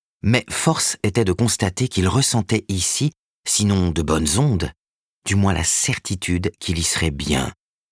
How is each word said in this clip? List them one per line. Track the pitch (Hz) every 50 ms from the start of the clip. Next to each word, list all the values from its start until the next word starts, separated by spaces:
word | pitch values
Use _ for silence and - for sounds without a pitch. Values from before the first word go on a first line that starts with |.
| _ _ _ - -
Mais | 101 120 123 - -
force | - - - 165 160 - - - - - -
était | 107 95 120 113
de | 120 117
constater | - 120 110 - - 110 95 92 - 127 123
qu'il | - 98 90 92
ressentait | - 135 135 - - 117 98 - 113 107 - -
ici, | 101 92 87 - - - 139 151 - _ _ _ _ _ -
sinon | - - - 107 101 101 95 90 87
de | 78 87 78
bonnes | 73 78 78 78 76 80 110
ondes, | 143 147 110 87 78 69 - _ _ _ _ _ _ _ _ _ -
du | - 101
moins | 101 98 98 92
la | 80 85
certitude | - - - - - 123 - - - 101 90 - - 90 87 92 - - -
qu'il | - - 82 82
y | 80
serait | - - - - 80
bien | 71 69 71 73 73 65 65 - - _ _ _ _ _ _ _